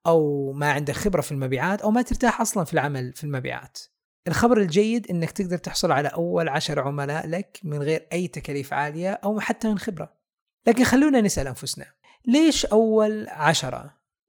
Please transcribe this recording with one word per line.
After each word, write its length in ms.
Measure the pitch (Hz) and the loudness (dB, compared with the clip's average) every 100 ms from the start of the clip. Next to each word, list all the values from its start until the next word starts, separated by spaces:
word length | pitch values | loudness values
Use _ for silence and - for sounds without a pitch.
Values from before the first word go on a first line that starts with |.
| 165 | 2
أو 460 | 165 151 143 135 | 4 4 0 -4
ما 200 | 139 147 | -2 0
عندك 220 | 143 143 | 0 -2
خبرة 260 | - 208 180 | -2 0 0
في 120 | - | -2
المبيعات، 500 | 139 131 131 165 208 | -4 -2 -2 -2 0
أو 80 | 214 | 2
ما 120 | 233 | 2
ترتاح 380 | 247 240 240 - | 0 2 2 2
أصلا 240 | - 202 | 0 -2
في 100 | 156 | -2
العمل 380 | 160 143 135 127 | 0 0 -2 -6
في 120 | - | -8
المبيعات؟ 540 | 151 131 131 120 - - - _ _ _ 175 | -6 -6 -6 -8 -12 -18 -20 _ _ _ -4
الخبر 300 | - 233 226 | 2 4 4
الجيد 480 | 185 170 214 233 208 | 4 2 2 0 -2
إنك 200 | 175 160 | -4 -2
تقدر 260 | - 185 175 | -4 -4 -6
تحصل 360 | - - 175 | -6 -2 2
على 160 | 139 147 | 2 0
أول 400 | 170 175 175 165 | -2 0 0 0
عشر 320 | 147 151 147 | -2 -2 -2
عملاء 460 | 135 143 139 156 156 | -2 -4 -4 -4 -4
لك 340 | 175 - - | -6 -8 -12
من 200 | 165 147 | -8 -4
غير 240 | 143 160 - | -2 -2 -4
أي 160 | 175 180 | -4 -4
تكاليف 440 | 147 - 139 135 | -8 -8 -8 -4
عالية 380 | 139 147 156 185 | -4 -4 -4 -6
أو 300 | - 202 214 | -4 -4 -4
حتى 280 | - 214 220 | -4 -2 -2
من 100 | 202 | -2
خبرة. 340 | - 160 160 _ _ _ _ _ 233 | -4 -8 -12 _ _ _ _ _ 2
لكن 180 | 233 | 4
خلونا 360 | 247 254 302 262 | 4 4 6 4
نسأل 260 | 208 - 135 | 2 0 -6
أنفسنا، 400 | 123 135 - - _ _ _ 240 | -8 -10 -10 -14 _ _ _ 2
ليش 400 | 285 320 294 - | 4 6 4 2
أول 640 | 214 220 214 214 214 220 | 4 4 4 2 0 -8
عشرة؟ 680 | - 147 165 131 127 143 - _ _ | 0 2 2 -2 -8 -12 -20 _ _